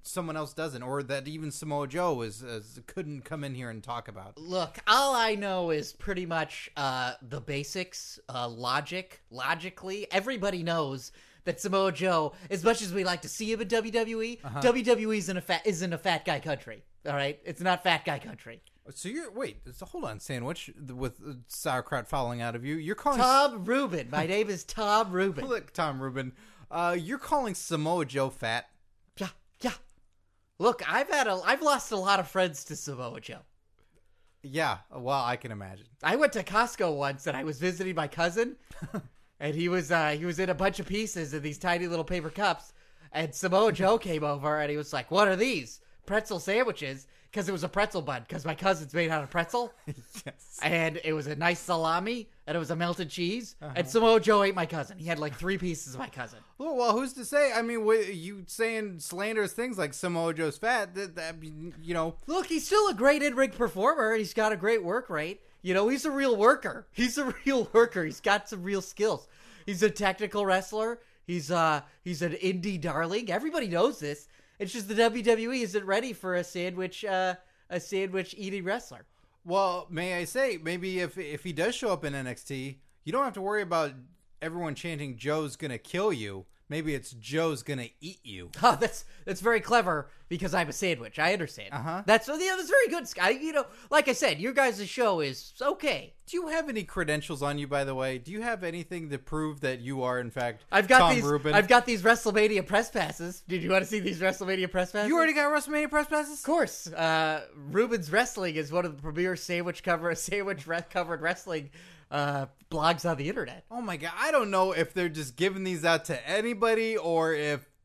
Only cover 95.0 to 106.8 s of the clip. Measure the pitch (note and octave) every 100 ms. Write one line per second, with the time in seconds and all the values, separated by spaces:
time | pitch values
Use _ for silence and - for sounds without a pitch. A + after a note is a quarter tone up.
95 | A#3 F3+ D3 C3 - - C4 - D4+ E3+
96 | - - - F4 E4+ D#4+ D#4 A3+ F3+ -
97 | D#3+ D3+ D3 D3 C#3+ C#3+ C#3+ C#3+ C#3 C3
98 | C3 C3 B2+ G#3 A#3 A3 F3+ E3+ D#3+ F3+
99 | D#3+ C#3 - D#3 D#3 D3 C3+ B2+ A#2+ C3+
100 | B2+ B2+ A#2+ A#2+ A#2+ A2+ - G3 G3+ B3+
101 | C4+ B3 C#3+ D3 D3 G3+ G3 A#3+ A#3+ A3+
102 | F#3 A#3 A3+ G#3 G#3+ G#3 E3+ G3+ A#3 A#3
103 | D#3+ - E3+ F3+ - F3+ E3 F#3+ F#3 G#3+
104 | F#3+ F3+ F#3+ F#3 F#3+ F#3+ F3+ F#3 D#3+ G#3
105 | G#3 E4 D#4+ D4 C#4+ D4+ C#4+ D4+ D4+ D4+
106 | D4 D4+ D4 D4 - E4 C4 -